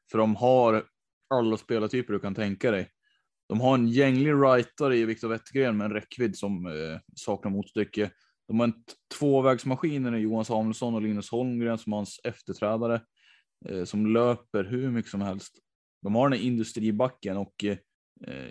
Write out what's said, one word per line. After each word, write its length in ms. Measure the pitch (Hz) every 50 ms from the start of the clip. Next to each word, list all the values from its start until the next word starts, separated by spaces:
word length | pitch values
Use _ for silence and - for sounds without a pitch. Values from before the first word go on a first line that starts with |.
| _ _
för 60 | -
de 180 | 110 110 110 107
har 500 | 104 123 127 131 127 120 113 110 107 - - _ _ _ _ _ _ _ -
alla 280 | 135 123 117 110 110
spelartyper 560 | 104 - - 117 110 107 107 127 123 120 - 101
du 60 | 95
kan 160 | - 101 95
tänka 360 | 113 107 101 98 - - 120
dig. 200 | 104 92 87 - _ _ _ _ _ _ _ _ _ _ _
De 140 | - 107 110
har 120 | 127 127 135
en 140 | 123 117
gänglig 460 | 117 117 135 139 135 127 131 143 151 147
rightare 640 | 139 139 131 127 123 117 - _ - 147 135 127
i 80 | 117 113
Viktor 220 | 110 110 - 120 110
Wettergren 480 | 113 110 - - - 135 135 120 107
med 80 | 104 104
en 60 | 107
räckvidd 460 | 101 107 - - - 123 120 107 -
som, 280 | - 101 101 98 87 90
eh, 340 | 87 78 78 80 78 80 - - _ _
saknar 360 | - - 113 101 - - 101
motstycke. 600 | 98 101 101 - - 110 101 - - 107 104 98 - _ _ _ _ _ _
De 120 | - 110 113
har 80 | 120
en 60 | 117 110
t-, 200 | - _ - - _ _ - - -
tvåvägsmaskiner 960 | 147 143 139 135 131 135 127 113 - 135 127 - - 156 147 139 127 120 117
i 40 | 113
Johan 260 | 110 107 113 110 110
Samuelsson 500 | - 113 110 110 110 110 - 127 120 113
och 60 | 110
Linus 300 | 107 107 104 104 - -
Holmgren 460 | 117 120 127 127 120 117 117 117 113
som 160 | 110 - 107 104
hans 260 | 104 101 - - - -
efterträdare, 800 | 117 110 - _ - 92 - 107 104 113 113 117 117 117 113 - _ _ _ _ _ _ _ _ _ _ _ - -
eh, 140 | 98 92 87
som 240 | - - 104 107 107 113
löper 500 | 117 120 123 120 113 - _ - 104 92
hur 280 | 104 123 127 135 131
mycket 200 | 120 117 110 -
som 100 | - 98
helst. 320 | 101 98 95 98 - - _ _ _ _ _ _ _ _ _ _
De 140 | - 101 104
har 140 | 120 135 139
den 100 | 131 98
här 60 | 117
industribacken 920 | 127 123 113 110 - - 113 110 110 104 107 127 127 - _ - 98 95
och, 260 | 101 98 - _ - 104
eh, 840 | 104 98 92 _ _ _ _ _ _ _ - - - 65 67 64 -